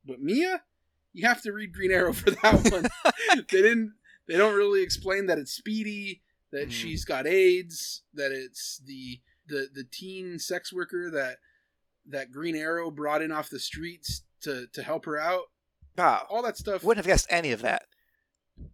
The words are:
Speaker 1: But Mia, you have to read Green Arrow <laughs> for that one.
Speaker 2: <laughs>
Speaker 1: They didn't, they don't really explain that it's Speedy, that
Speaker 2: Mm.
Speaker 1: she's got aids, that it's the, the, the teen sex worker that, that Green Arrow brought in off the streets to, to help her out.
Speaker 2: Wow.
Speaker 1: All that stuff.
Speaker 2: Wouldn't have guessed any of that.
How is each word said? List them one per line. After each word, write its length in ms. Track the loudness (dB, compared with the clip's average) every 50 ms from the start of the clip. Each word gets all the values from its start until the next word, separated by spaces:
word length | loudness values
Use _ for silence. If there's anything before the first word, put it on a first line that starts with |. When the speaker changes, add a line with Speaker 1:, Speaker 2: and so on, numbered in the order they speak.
| _
Speaker 1:
But 140 | -16 -12 -6
Mia, 420 | -2 0 0 2 2 0 -2 -6 -8 _ _ _ _ _ _ _ _ _ _
you 120 | -2 0
have 160 | 0 0 0 -2
to 100 | -10 -10
read 180 | -8 -10 -12 -10
Green 200 | -4 0 2 4
Arrow 180 | 4 4 2 0
<laughs> 0 |
for 180 | 2 2 2
that 400 | 2 6 6 6 8 8 6 6 4
one. 140 | 4 0 -2 -4 2 2 2 2 4 4 2 2 2
Speaker 2:
<laughs> 80 | 2 2
Speaker 1:
They 120 | 4 6
didn't, 320 | 6 6 6 4 0 -2 -8 _ _ _ _ _ _ -2
they 80 | 4
don't 200 | 4 4 6 6 4
really 260 | 2 4 4 2 2
explain 440 | 0 -2 -4 -2 -2 -2 0 2 0
that 100 | 0 0
it's 160 | -2 -6 -10
Speedy, 680 | -10 -6 -6 -4 -4 -4 -6 -6 -8 -10 -10 -12 -12 _ _ _ _ _ _
that 180 | -8 -8 -8 -6
Speaker 2:
Mm. 20 |
Speaker 1:
she's 340 | -6 -8 -6 -6 -6 -8 -4
got 220 | -4 -4 -2 0 2
aids, 720 | 4 6 8 6 6 4 0 -6 -10 -12 -10 -10 -12 -14 _ _ _
that 160 | -6 -4 -4
it's 500 | -4 -6 -10 -12 _ -14 -12 -12 -14 -14 -16
the, 360 | -18 -16 -14 -12 -12 -14 -14 _ _ _ _ _ -10
the, 200 | -8 -8 -8 -8
the 120 | _ -16 -16
teen 560 | -16 -16 -16 -14 -14 -12 -12 -12 -12 -12 -10
sex 340 | -8 -8 -8 -8 -8 -10 -8
worker 380 | -8 -10 -6 -8 -8 -8 -6
that, 260 | -6 -4 -4 -6 -8 -12 _ _ _ _ _ _ _ _ _ _ _ _ _ -12
that 240 | -10 -10 -10 -10
Green 240 | -12 -8 -6 -6 -6
Arrow 340 | -4 -4 -4 -4 -4 -6 -8
brought 320 | -8 -6 -4 -2 0 0
in 100 | 0 -2
off 200 | -4 -6 -6 -6
the 80 | -8 -10
streets 640 | -10 -10 -10 -10 -10 -12 -12 -12 -10 -10 -10 -10 -10 _ _ _
to, 240 | -10 -8 -8 -8 -10 -12 -12
to 80 | -12
help 240 | -6 -6 -6 -6 -4
her 140 | -6 -6 -2
out. 240 | -2 0 0 -2 -4 -8 _ _ _ _ _ _ _ -14 _
Speaker 2:
Wow. 300 | 4 4 4 4 4 0 -2
Speaker 1:
All 140 | -4 -2
that 160 | -2 -2 -4 -6
stuff. 260 | -6 -6 -6 -2 2
Speaker 2:
Wouldn't 220 | 2 2 2 4
have 60 | 4
guessed 160 | 4 4 4 2
any 220 | 0 0 2 0
of 100 | -2 -2
that. 220 | 0 -2 -2 -2 -4 _ _ _ _ _ _ _ _ _ _ _ _ _ _ -20 -20 -20